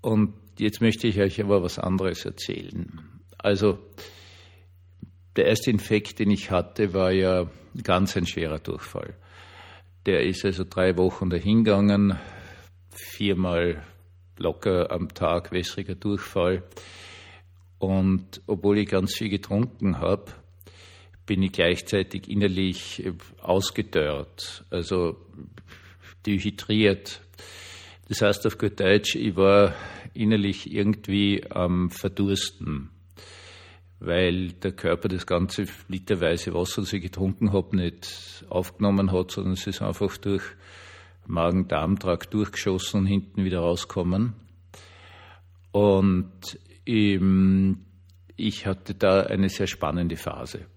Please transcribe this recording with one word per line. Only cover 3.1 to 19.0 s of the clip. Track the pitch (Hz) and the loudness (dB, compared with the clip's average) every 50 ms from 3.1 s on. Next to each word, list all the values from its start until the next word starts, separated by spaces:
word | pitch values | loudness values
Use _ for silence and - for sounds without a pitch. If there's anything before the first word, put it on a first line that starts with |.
| - - - - - - | -20 -20 -20 -20 -20 -4
Also, | - 101 101 95 104 104 90 - - - - - - - - - - - - - - - - - - - - - - - - - - - - - - - - | 0 0 0 4 2 2 2 0 -8 -20 -20 -20 -20 -20 -20 -20 -20 -20 -20 -20 -20 -20 -20 -20 -20 -20 -20 -20 -20 -20 -20 -20 -20 -20 -20 -20 -20 -6 0
der | - 98 | 2 4
erste | 98 113 113 - 131 | 4 4 2 2 0
Infekt, | 113 101 - - 110 107 104 - - - | 0 0 0 2 0 0 0 -2 -6 -2
den | 110 101 | 2 2
ich | 101 98 - - | 2 0 0 -2
hatte, | 98 87 85 - - - 107 98 | 0 0 0 -2 -2 0 0 0
war | 85 95 95 92 | 2 0 2 2
ja | 95 95 92 92 92 92 87 82 - - - - - - | 2 2 2 2 2 2 0 -2 -8 -18 -20 -18 -16 -8
ganz | - - 90 90 98 98 - | 0 2 2 2 2 2 0
ein | 101 87 | -2 -2
schwerer | 85 - 85 82 78 76 78 | -2 -4 -4 -4 -4 -4 -6
Durchfall. | - - - - - - - - - - - - - - - - - - - - - - - - - - - - - | -6 -8 -10 -10 -10 -12 -10 -10 -10 -10 -14 -18 -20 -20 -20 -20 -20 -20 -20 -20 -20 -20 -20 -20 -20 -20 -20 -6 0
Der | 101 92 78 62 | 2 2 2 2
ist | 87 95 - - | 2 -2 0 -2
also | 101 90 87 92 87 | -2 -2 -2 -6 -6
drei | - 92 92 92 87 | -2 0 2 2 4
Wochen | 87 92 92 - - 98 90 | 4 2 2 2 0 -2 -2
dahingegangen, | 87 87 82 98 110 113 113 110 101 98 101 104 101 101 101 98 95 - - - - - - - - - - - - - - _ | -2 0 2 4 4 4 6 6 4 6 6 4 6 4 4 2 2 -2 -6 -14 -18 -18 -18 -20 -20 -20 -20 -20 -20 -20 -20 _
viermal | - - - - - - 104 101 95 87 92 90 87 85 87 87 80 - 78 - - - - - - - - - - - | -20 -18 -16 -16 -8 -4 0 0 0 0 0 0 0 2 0 0 -2 -4 -10 -18 -20 -20 -20 -20 -20 -20 -20 -20 -14 -4
locker | - 85 78 - - 104 92 90 82 - | -4 -4 -4 -2 -2 0 2 2 0 0
am | - 87 85 80 | -2 -4 -6 -6
Tag | - - 85 80 85 87 - - | -6 -2 0 0 0 0 -2 -4
wässriger | - 92 85 - - - 95 - 92 | -4 -4 -4 -4 -8 -8 -8 -8 -10
Durchfall. | 90 - 104 101 98 - - - 98 87 90 95 90 92 - - - - - - - - - - - - - - - - - - - - - - - | -6 -4 -4 -4 -4 -6 -6 -2 0 0 2 0 -2 -4 -12 -20 -20 -20 -20 -20 -20 -20 -20 -20 -20 -20 -20 -20 -20 -20 -20 -20 -20 -20 -20 -8 -6
Und | - 95 95 95 95 98 95 92 92 - - - _ | -2 0 2 2 4 4 2 2 0 -6 -20 -16 _
obwohl | - 104 87 90 101 101 107 | -4 -4 0 2 2 4 4
ich | 104 - | 2 2
ganz | - 92 | 0 0